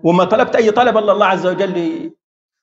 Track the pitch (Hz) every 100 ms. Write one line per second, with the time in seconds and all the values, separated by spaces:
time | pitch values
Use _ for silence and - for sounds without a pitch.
0 | 160 180 180 220 247 - 220 214 247 220
1 | 208 196 202 190 175 180 196 185 165 165
2 | 165 - _ _ _ _